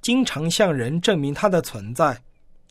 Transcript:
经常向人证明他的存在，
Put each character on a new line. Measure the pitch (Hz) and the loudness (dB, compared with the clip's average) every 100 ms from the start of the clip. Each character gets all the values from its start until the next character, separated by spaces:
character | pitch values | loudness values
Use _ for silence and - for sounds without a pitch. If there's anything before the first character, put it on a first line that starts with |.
经 | - 247 | 0 0
常 | 247 - 160 | 0 -2 -2
向 | - 202 | 2 2
人 | 143 117 165 | 2 0 0
证 | 175 180 | 0 0
明 | 143 | -2
他 | 143 208 | 0 2
的 | 180 | 2
存 | - 110 101 123 | 0 -8 -10 0
在， | 156 120 - _ - - - | 0 0 -10 _ -20 -20 -20